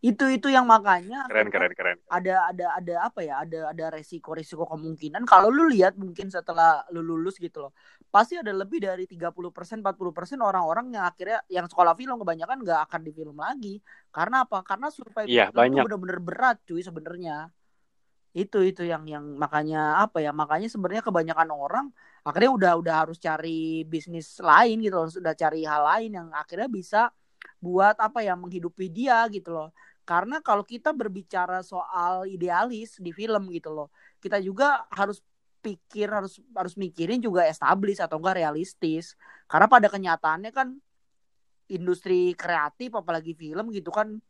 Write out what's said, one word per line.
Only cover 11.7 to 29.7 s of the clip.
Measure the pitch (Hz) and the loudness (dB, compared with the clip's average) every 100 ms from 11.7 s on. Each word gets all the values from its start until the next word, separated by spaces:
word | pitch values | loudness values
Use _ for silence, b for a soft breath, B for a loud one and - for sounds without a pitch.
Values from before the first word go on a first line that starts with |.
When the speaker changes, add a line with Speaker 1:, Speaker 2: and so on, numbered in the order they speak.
| - 175 165 | 4 4 4
Speaker 1:
film | - 247 | -2 -6
kebanyakan | 190 165 165 262 | -4 -6 -6 -6
nggak | 214 165 | -2 -2
akan | 156 170 | -2 -6
di | 160 156 | -10 -14
film | 156 | -14
lagi. | 147 165 277 214 202 b b b | -10 -10 -8 -10 -12 b b b
Karena | - 175 262 | -6 -2 0
apa? | 247 202 | 0 -4
Karena | 185 196 285 | -4 -6 -6
survei | - - - | -10 -14 -8
Speaker 2:
Iya, | 214 120 98 | 2 4 4
Speaker 1:
film | - | 6
tuh | |
Speaker 2:
banyak. | 123 135 113 | 4 6 2
Speaker 1:
bener-bener | 202 180 185 | 0 -6 -8
berat, | 175 - 254 233 _ | -8 0 2 2 _
cuy, | 170 | -10
sebenarnya. | 180 165 156 175 175 147 160 _ _ _ _ _ _ _ _ 170 | -8 -12 -12 -12 -10 -10 -10 _ _ _ _ _ _ _ _ -6
Itu, | 196 214 | -2 2
itu | 185 185 | 2 0
yang, | 170 160 156 | -4 -6 -6
yang | 151 147 143 | -12 -12 -6
makanya | 147 151 151 156 151 156 | -2 0 -2 0 2 4
apa | 214 - | 2 0
ya, | 151 147 | -2 -2
makanya | 147 156 220 | 0 0 -2
sebenarnya | 226 180 196 | -4 -4 -2
kebanyakan | 170 180 160 160 160 | 0 0 0 0 0
orang | 151 139 233 285 _ b b - | 0 -4 -4 -6 _ b b -6
akhirnya | 156 240 | 2 4
udah, | 254 190 170 | 6 4 4
udah | 170 160 160 | 2 0 0
harus | 165 | -4
cari | 165 156 165 165 160 160 160 | -4 -4 -4 -4 -4 -4 -4
bisnis | 160 165 170 156 - | -8 -8 -12 -12 -4
lain | 170 156 240 220 | 8 8 8 4
gitu | 220 185 | 0 -2
loh, | 160 | -4
udah | 170 175 | 4 2
cari | 156 160 156 | 4 0 0
hal | 156 151 | -2 2
lain | 147 190 226 | 4 2 0
yang | 202 165 | -10 -10
akhirnya | 151 151 170 247 | -10 -8 -6 -4
bisa | 214 180 208 233 _ _ _ B B | -6 -2 2 2 _ _ _ B B
buat | 175 180 202 214 | -4 4 4 4
apa | 220 240 | 0 -2
ya, | 208 180 | -4 -4
menghidupi | 180 180 170 - 185 | -6 -8 -10 -8 -10
dia | 165 262 233 233 | -4 2 4 2
gitu | 202 170 | -2 -8
loh. | 165 156 | -8 -10